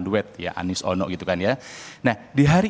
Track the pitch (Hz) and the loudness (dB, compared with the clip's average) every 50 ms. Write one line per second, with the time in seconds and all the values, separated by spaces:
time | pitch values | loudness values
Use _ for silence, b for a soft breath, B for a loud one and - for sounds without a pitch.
0 | 90 95 104 104 98 - - - 85 85 - 87 87 92 90 - - 95 92 92 | -2 0 0 -2 -2 -4 -8 -8 -8 -8 -6 -4 -4 -4 -4 -2 -2 -2 0 0
1 | 95 92 90 82 92 95 90 87 95 110 135 135 B B B B B B B B | -2 -2 -4 -4 -2 -2 -2 0 0 0 0 -2 B B B B B B B B
2 | B 123 110 - - - - 135 143 143 165 185 208 | B 0 0 0 -4 -4 2 4 4 6 6 4 4